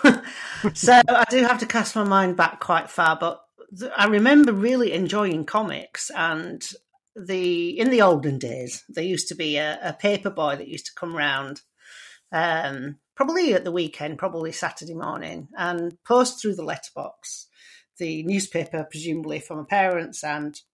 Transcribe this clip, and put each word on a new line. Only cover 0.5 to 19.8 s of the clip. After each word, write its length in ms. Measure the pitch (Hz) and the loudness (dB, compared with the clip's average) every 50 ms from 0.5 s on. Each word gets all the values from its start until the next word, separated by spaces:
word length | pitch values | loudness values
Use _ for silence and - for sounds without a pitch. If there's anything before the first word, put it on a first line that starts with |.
| - - - 208 156 | -10 -4 -4 -4 -2
So 180 | - - 240 247 247 240 240 | 0 4 8 8 8 8 8
I 160 | 247 240 233 - | 6 4 4 4
do 80 | 240 262 247 | 4 4 4
have 160 | 240 247 233 | 4 2 0
to 60 | 240 | 0
cast 300 | 226 - 233 208 - - | -2 -2 -2 -2 0 0
my 80 | 220 208 | -2 0
mind 320 | 202 196 196 190 180 175 | 4 4 4 4 2 2
back 240 | 180 170 170 - - | 2 2 2 2 -2
quite 300 | - - 180 165 165 - | -2 0 0 0 0 -2
far, 260 | - - 170 160 160 156 | -2 2 2 2 2 2
but 220 | 170 170 - - _ _ _ _ - - 202 180 | -2 -4 -6 -6 _ _ _ _ -20 -20 -16 -14
th-, 120 | 233 - - | -12 -8 0
I 120 | - 202 208 | 2 2 4
remember 440 | 214 208 214 254 285 294 294 247 214 | 4 6 6 8 10 10 8 8 6
really 400 | 196 202 240 254 254 240 208 - | 2 2 2 2 2 2 2 0
enjoying 540 | 170 190 156 196 208 208 190 165 156 151 | 0 -2 0 0 0 0 0 0 -2 -4
comics 640 | - - 214 220 185 - - - - - - - - - | -2 -2 -2 -2 -2 -6 -8 -10 -12 -12 -10 -10 -8 -4
and 480 | - 165 165 160 156 165 175 170 - - - 190 - _ _ _ _ _ _ - | -2 -2 -2 -2 -4 -6 -8 -10 -12 -12 -14 -14 -16 _ _ _ _ _ _ -20
the, 640 | 220 185 180 190 185 180 175 175 170 170 175 - - | -16 -8 -6 -4 -2 0 0 0 0 -2 -4 -2 0
in 80 | 226 262 | 0 2
the 120 | 262 233 208 | 4 6 6
olden 360 | 190 170 147 139 151 135 131 | 6 6 4 2 -2 -4 -4
days, 460 | 127 120 117 131 127 123 - - - - | -6 -8 -8 -8 -10 -10 -12 -14 -16 -14
there 120 | - 170 160 | -10 -6 -4
used 260 | 185 185 160 - - | -4 -4 -4 -4 -6
to 60 | 170 | -6
be 220 | - 165 151 147 | -6 -4 -4 -2
a, 220 | 147 151 151 156 - - | -2 -2 -4 -4 -6 -6
a 120 | 170 156 | -8 -8
paper 340 | - - 202 202 196 196 202 | -2 0 0 0 0 -2 -6
boy 280 | 196 - 151 147 143 | -4 -2 -2 -2 -2
that 120 | 143 - - | -4 -6 -12
used 160 | - 151 - | -14 -14 -14
to 80 | - - | -14 -14
come 220 | - - 170 165 | -12 -12 -10 -6
round 460 | 160 147 147 139 135 139 135 139 - _ _ _ _ _ - - - - - - _ _ _ - | -2 -2 -2 -2 -2 -4 -8 -12 -14 _ _ _ _ _ -20 -20 -20 -20 -20 -20 _ _ _ -2
um, 640 | 160 165 170 165 160 156 139 139 135 127 143 143 _ _ _ _ | -2 0 0 0 -2 -2 -4 -6 -8 -10 -10 -12 _ _ _ _
probably 400 | - 277 269 330 370 359 302 208 | -4 -2 0 0 0 2 2 2
at 100 | 180 - | 2 0
the 80 | 175 170 | 0 -4
weekend, 460 | 180 170 151 - - 151 151 160 - | -2 -4 -4 -6 -8 -10 -8 -8 -6
probably 340 | - 190 170 165 160 160 165 | -6 -6 -6 -6 -8 -8 -8
Saturday 420 | - - 165 - - 165 165 165 | -6 -8 -8 -8 -10 -14 -14 -12
morning, 540 | 160 - 160 156 - - - 170 165 151 - - | -10 -8 -8 -8 -8 -10 -12 -12 -14 -14 -14 -8
and 400 | - 180 175 175 170 170 170 170 _ _ | -6 -4 -4 -4 -4 -4 -6 -8 _ _
post 360 | - 233 247 254 247 - - | 2 4 4 4 4 0 -6
through 140 | - 214 196 | -6 -6 -4
the 100 | 175 160 | -4 -6
letterbox 800 | 151 156 151 - - - 147 143 - - _ - - - - - _ _ _ _ - - - _ _ _ - | -8 -8 -10 -10 -16 -14 -14 -14 -14 -14 _ -18 -18 -16 -16 -18 _ _ _ _ -20 -20 -20 _ _ _ -8
the 240 | 180 160 160 156 160 | -8 -6 -6 -6 -4
newspaper, 640 | 165 196 196 190 - - 165 151 - - 160 - - | -2 -2 -2 -2 -2 -4 -4 -4 -4 -6 -8 -8 -8
presumably 500 | - 156 156 170 156 165 156 151 151 151 | -10 -12 -6 -6 -6 -6 -6 -6 -8 -10
for 160 | - - 165 | -10 -10 -12
my 80 | 151 147 | -12 -6
parents, 600 | - 202 202 | -2 0 2